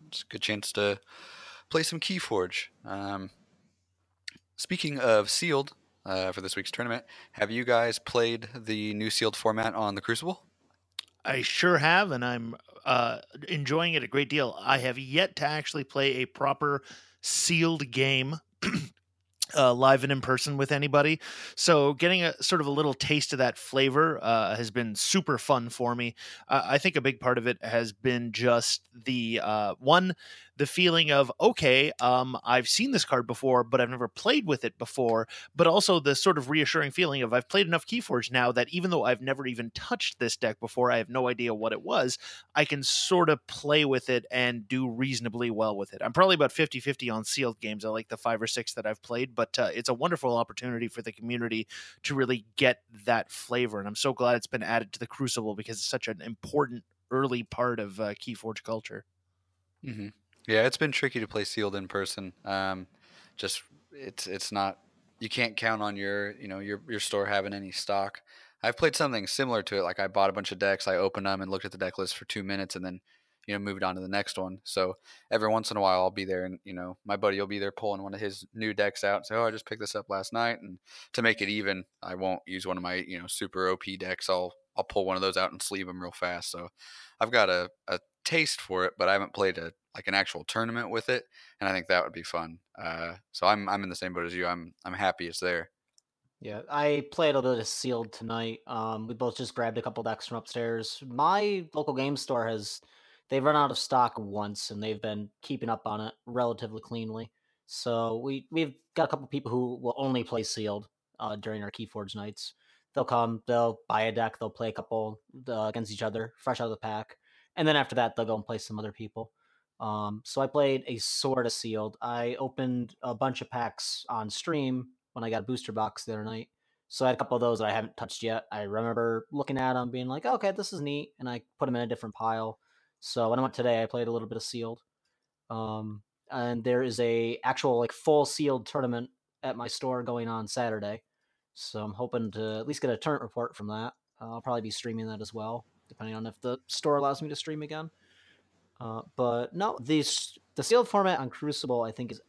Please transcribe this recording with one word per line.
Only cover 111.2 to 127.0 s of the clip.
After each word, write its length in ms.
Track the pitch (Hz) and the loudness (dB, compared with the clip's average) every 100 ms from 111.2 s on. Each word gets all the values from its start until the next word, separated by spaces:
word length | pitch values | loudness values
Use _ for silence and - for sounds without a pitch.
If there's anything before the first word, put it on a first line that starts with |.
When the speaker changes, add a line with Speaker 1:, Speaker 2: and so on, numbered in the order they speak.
| 110 107 | -8 -6
Speaker 3:
during 280 | 107 107 | -6 -8
our 80 | 104 | -8
Keyforge 440 | - 110 110 98 104 | -10 -10 -10 -10 -10
nights. 380 | 104 101 - - _ _ _ | -10 -10 -14 -16 _ _ _
They'll 100 | 143 | -4
come, 380 | - 120 117 110 - | 0 2 2 -2 0
they'll 340 | 120 117 110 - | 2 2 0 -2
buy 140 | 110 | 0
a 80 | 110 | 2
deck, 260 | 110 113 - | 0 -2 -4
they'll 100 | 110 | -8
play 200 | - 113 | -6 -6
a 40 | |
couple, 460 | 107 - 113 107 107 _ 131 127 | -6 -4 -2 -2 -8 _ -16 -6
uh, 140 | 113 | -2
against 280 | 107 117 107 | -2 -2 -6
each 120 | 104 | -4
other, 300 | 110 110 110 - | -4 -4 -8 -6
fresh 240 | 135 123 | -4 -2
out 40 | 117 | -4
of 40 | |
the 80 | 104 | -4
pack. 400 | 113 107 110 - _ _ _ - | -6 -6 -8 -18 _ _ _ 0
And 100 | 156 | 4
then 80 | 147 | 4
after 200 | 131 123 | 2 2
that, 200 | 117 - | 0 0
they'll 100 | 110 | -2
go 100 | 107 | -2
and 100 | 104 | -4
play 120 | 110 | -8
some 220 | - 107 | -8 -8
other 140 | 107 | -10
people. 380 | - 110 113 110 _ _ _ _ _ | -10 -12 -12 -14 _ _ _ _ _
Um, 400 | 110 107 104 107 | -6 -4 -4 -6
so 180 | - - | -6 -2
I 60 | 135 | 0
played 360 | 147 139 135 131 | 2 2 2 -2
a 120 | 117 | -6
sort 460 | - - 139 131 120 | -4 -2 0 0 0
of 60 | |
Sealed. 460 | - 113 110 107 - | -2 -4 -4 -4 -6
I 340 | 120 120 120 123 | -6 -4 -4 -4
opened 600 | 131 135 131 123 117 - | -6 -4 -2 -2 -4 -8
a 140 | 123 113 | -8 -2
bunch 260 | 135 127 | -2 -2
of 80 | 123 | -6
packs 560 | 123 113 - - - - | -6 -6 -6 -8 -8 -6
on 200 | 117 107 | -6 -4
stream 600 | - - 151 131 127 123 _ _ | -6 -2 -2 0 -2 -6 _ _
when 100 | 123 113 | -8 -4
I 40 | |
got 100 | 110 | -4
a 60 | 101 | -2
booster 260 | 127 - | -6 -4
box 340 | 110 110 - - | -2 -4 -4 -8
the 80 | |
other 100 | 107 | -6
night. 260 | 110 113 - _ _ _ _ | -6 -8 -12 _ _ _ _
So 160 | - | 0